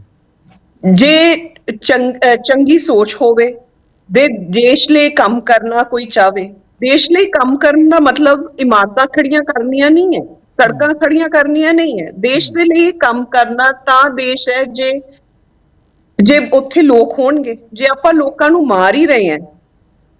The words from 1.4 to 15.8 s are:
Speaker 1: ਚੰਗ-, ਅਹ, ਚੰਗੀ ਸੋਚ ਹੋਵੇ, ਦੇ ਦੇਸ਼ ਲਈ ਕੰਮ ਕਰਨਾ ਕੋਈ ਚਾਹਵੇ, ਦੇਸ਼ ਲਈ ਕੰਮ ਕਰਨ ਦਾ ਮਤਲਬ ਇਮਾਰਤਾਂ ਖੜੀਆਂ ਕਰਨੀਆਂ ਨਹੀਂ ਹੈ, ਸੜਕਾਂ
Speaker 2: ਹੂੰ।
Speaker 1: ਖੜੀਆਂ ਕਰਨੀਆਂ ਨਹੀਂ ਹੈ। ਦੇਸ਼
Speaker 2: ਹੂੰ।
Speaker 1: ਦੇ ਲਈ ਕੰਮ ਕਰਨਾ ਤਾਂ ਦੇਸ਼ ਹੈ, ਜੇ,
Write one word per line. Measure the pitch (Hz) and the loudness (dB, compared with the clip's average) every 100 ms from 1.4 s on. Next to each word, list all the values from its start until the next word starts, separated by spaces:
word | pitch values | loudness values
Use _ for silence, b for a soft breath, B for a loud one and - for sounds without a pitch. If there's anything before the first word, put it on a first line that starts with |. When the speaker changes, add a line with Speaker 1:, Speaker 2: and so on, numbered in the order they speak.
| - - - 220 | -6 -16 -14 -8
Speaker 1:
ਚੰਗ-, | - 254 247 | -2 -2 -2
ਅਹ, | 247 254 233 | -2 0 0
ਚੰਗੀ | 240 269 277 320 | 0 0 2 2
ਸੋਚ | 320 220 208 | 2 0 0
ਹੋਵੇ, | - 240 233 240 240 _ _ _ _ - | 0 0 2 0 -4 _ _ _ _ -2
ਦੇ | 196 285 | 0 0
ਦੇਸ਼ | 214 170 190 240 285 - | -2 -6 0 2 2 2
ਲਈ | 302 294 | 2 2
ਕੰਮ | 294 208 240 | 0 0 -2
ਕਰਨਾ | 233 226 226 233 | 0 0 0 -2
ਕੋਈ | 240 247 233 | -2 -6 -4
ਚਾਹਵੇ, | 220 190 196 190 - _ _ | 0 0 0 -8 -14 _ _
ਦੇਸ਼ | 247 285 - | -2 0 2
ਲਈ | 349 392 | 0 0
ਕੰਮ | 302 254 285 | 0 0 0
ਕਰਨ | 302 294 311 | 2 2 2
ਦਾ | 330 | 4
ਮਤਲਬ | 285 285 294 277 320 - | 2 2 0 0 -4 -6
ਇਮਾਰਤਾਂ | 262 214 202 202 269 | 0 0 0 -2 -2
ਖੜੀਆਂ | 302 277 302 | -2 -2 -2
ਕਰਨੀਆਂ | 294 254 240 269 285 | -2 -4 -4 0 2
ਨਹੀਂ | 320 370 | 2 2
ਹੈ, | 277 - - | -2 -6 -18
ਸੜਕਾਂ | _ - 226 - 294 | _ -2 -2 0 -4
Speaker 2:
ਹੂੰ। | 302 | -2
Speaker 1:
ਖੜੀਆਂ | 302 311 320 | 0 0 0
ਕਰਨੀਆਂ | 311 285 302 311 | 0 0 0 0
ਨਹੀਂ | 330 330 214 | 0 -2 -4
ਹੈ। | 160 190 | -10 -6
ਦੇਸ਼ | 233 277 - | -4 -2 -4
Speaker 2:
ਹੂੰ। | 330 | -2
Speaker 1:
ਦੇ | |
ਲਈ | 339 330 339 | 0 2 0
ਕੰਮ | 349 262 240 | 0 -2 -2
ਕਰਨਾ | 247 254 233 240 262 | -2 -2 0 0 -2
ਤਾਂ | 262 - 262 285 | -2 0 2 2
ਦੇਸ਼ | 254 254 262 - | -2 -6 -4 -4
ਹੈ, | 247 | -4
ਜੇ, | 262 240 262 277 269 b _ _ _ _ _ _ | -6 -6 -6 -6 -10 b _ _ _ _ _ _